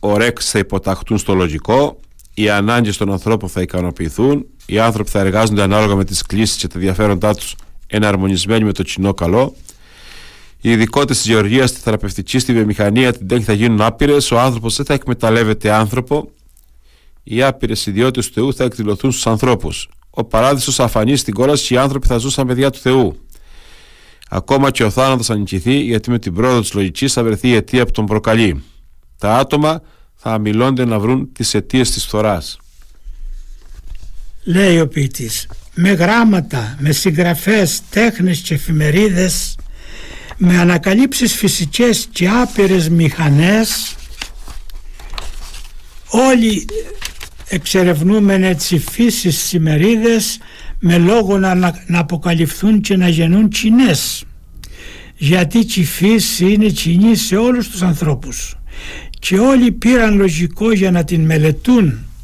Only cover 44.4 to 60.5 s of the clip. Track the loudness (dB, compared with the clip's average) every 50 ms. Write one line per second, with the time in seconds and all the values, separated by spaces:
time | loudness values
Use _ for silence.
44.4 | -14 -14 -14 -12 -12 -12 -14 -12 -14 -14 -16 -16 -14 -12 -12 -10 -10 -10 -10 -10
45.4 | -14 -14 -14 -14 -16 -14 -16 -18 -18 -18 -20 -20 -12 -4 0 2 4 4 4 4
46.4 | 4 2 0 -2 -4 -6 -8 -8 -8 -8 -12 -12 -12 -12 -12 -14 -16 -18 -18 -20
47.4 | -12 -8 -8 -6 -6 -2 0 2 2 2 2 2 2 2 4 4 4 4 4 2
48.4 | 2 2 0 -2 -2 -2 -2 -2 -2 -4 -2 0 0 2 2 0 -2 -2 -2 -2
49.4 | -4 -2 -2 0 0 2 2 2 2 2 2 2 2 2 2 2 0 -4 -8 -10
50.4 | -14 -20 -20 -16 -12 -10 -8 -2 2 2 4 4 4 4 4 4 2 2 2 2
51.4 | 2 2 2 2 2 0 -2 -4 -6 -2 -2 -2 0 -2 -4 -4 -2 0 0 0
52.4 | 0 -2 -2 -2 2 2 2 2 2 2 0 2 2 2 2 2 2 4 4 4
53.4 | 4 2 0 0 2 4 4 6 6 4 2 0 -2 -6 -8 -10 -12 -16 -20 -20
54.4 | -20 -20 -20 -20 -18 -18 -18 -18 -18 -18 -18 -20 -20 -20 -12 -4 0 2 2 2
55.4 | 2 2 2 2 2 2 2 0 0 0 0 0 2 4 4 4 2 0 -2 0
56.4 | 2 4 4 4 4 2 2 0 0 2 4 4 6 6 4 2 0 0 0 2
57.4 | 2 2 2 0 -2 -4 -4 -2 0 0 0 0 0 -2 -2 -2 -4 -10 -10 -10
58.4 | -10 -12 -12 -14 -14 -14 -14 -12 -14 -12 -14 -14 -16 -16 -16 -10 -4 0 2 4
59.4 | 4 4 4 4 4 2 2 2 2 4 4 4 4 4 4 4 2 2 2 0
60.4 | -2 -4